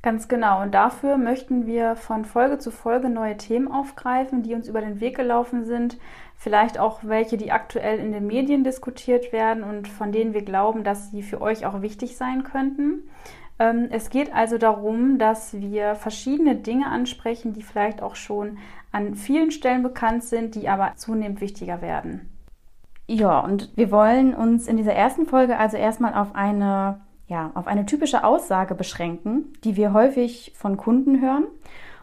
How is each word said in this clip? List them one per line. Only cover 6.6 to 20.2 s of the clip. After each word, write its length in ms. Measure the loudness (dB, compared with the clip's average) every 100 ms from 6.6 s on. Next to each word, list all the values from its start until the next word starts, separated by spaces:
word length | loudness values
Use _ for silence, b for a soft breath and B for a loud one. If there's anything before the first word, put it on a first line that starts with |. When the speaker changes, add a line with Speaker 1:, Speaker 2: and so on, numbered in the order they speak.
| 2 2
Speaker 1:
auch 220 | -2 -2
welche, 340 | -2 -2 0 -2
die 160 | 0
aktuell 480 | -2 -2 -4 -2 -2
in 100 | -4
den 160 | -4 -2
Medien 380 | -2 2 2
diskutiert 680 | 2 -2 -10 -10 0 0 0
werden 300 | 0 0 0
und 240 | -4 -8 -10
von 240 | -8 -4
denen 240 | 0 0
wir 80 | -2
glauben, 400 | -2 0 2 0
dass 280 | -2 -4 -6
sie 120 | -10
für 180 | -8 -4
euch 260 | -2 -2 -4
auch 160 | -4
wichtig 340 | -6 -8 -10 -6
sein 260 | -4 -4
könnten. 600 | -4 -2 -2 0 -2 -2 B B B B B 0
Ähm, 260 | 2 2 0
es 200 | -2 -2
geht 240 | -2 0
also 240 | 0 0 4
darum, 600 | 2 2 -2 0 2 4
dass 360 | 4 2 -4
wir 400 | -8 -6 -2 -2
verschiedene 640 | -2 -6 -6 -4 2 2 2
Dinge 300 | 0 0 0
ansprechen, 680 | -2 -4 -6 -6 -6 -6
die 100 | -10
vielleicht 400 | -6 -2 -2 -2
auch 140 | -10 -10
schon 420 | -8 -6 -6 -10 B B B
an 240 | -4 -4
vielen 360 | -6 0 2 2
Stellen 300 | 2 0 2
bekannt 420 | 0 0 0 0